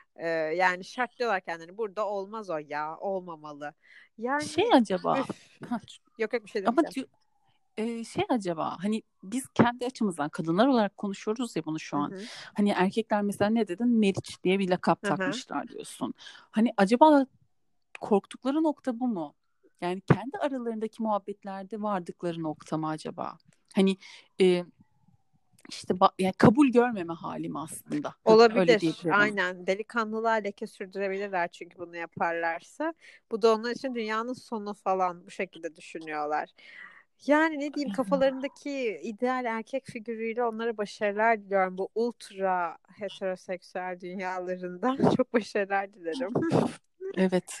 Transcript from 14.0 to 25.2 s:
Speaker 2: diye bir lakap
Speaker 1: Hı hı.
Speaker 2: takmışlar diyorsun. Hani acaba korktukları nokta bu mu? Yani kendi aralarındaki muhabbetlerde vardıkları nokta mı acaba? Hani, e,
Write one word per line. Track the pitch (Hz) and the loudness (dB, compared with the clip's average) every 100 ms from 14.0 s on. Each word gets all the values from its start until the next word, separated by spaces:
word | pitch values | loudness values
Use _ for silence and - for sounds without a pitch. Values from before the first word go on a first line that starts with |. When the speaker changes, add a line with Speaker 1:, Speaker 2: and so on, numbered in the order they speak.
| 202 190 - - | 4 2 -6 -4
Speaker 2:
diye | 180 196 | 0 2
bir | 185 | 2
lakap | 180 - 170 | 2 2 0
Speaker 1:
Hı | 202 | 0
hı. | 190 | 0
Speaker 2:
takmışlar | 185 233 - - - | 0 -4 -4 -6 -6
diyorsun. | - - - 123 - - - - | -12 -14 -8 -8 -8 -18 -20 -4
Hani | 214 233 - | 2 2 4
acaba | 196 240 311 294 262 _ _ _ _ _ _ - | 4 8 8 8 4 _ _ _ _ _ _ -12
korktukları | - 98 - - 254 302 | 0 0 0 -8 -2 0
nokta | 320 285 262 226 | 0 0 -6 -2
bu | 254 | -2
mu? | 190 147 _ _ _ _ - | -2 -6 _ _ _ _ -8
Yani | 175 190 | -6 -4
kendi | - 185 240 403 | 4 2 2 -4
aralarındaki | 294 262 233 220 220 - | -2 -2 -4 -4 -6 -4
muhabbetlerde | 220 202 202 202 196 190 190 220 | -2 -2 -4 -12 -10 -12 -10 -6
vardıkları | 208 190 170 - 175 165 | -4 -4 -6 -6 -6 -4
nokta | 156 151 - 160 | -6 -6 -6 -4
mı | 156 | -4
acaba? | 156 - - - - _ _ _ - | -6 -8 -8 -10 -10 _ _ _ 2
Hani, | 190 190 - - _ - | 2 2 -8 -20 _ 4
e, | 185 180 175 _ _ _ _ _ | 4 4 -2 _ _ _ _ _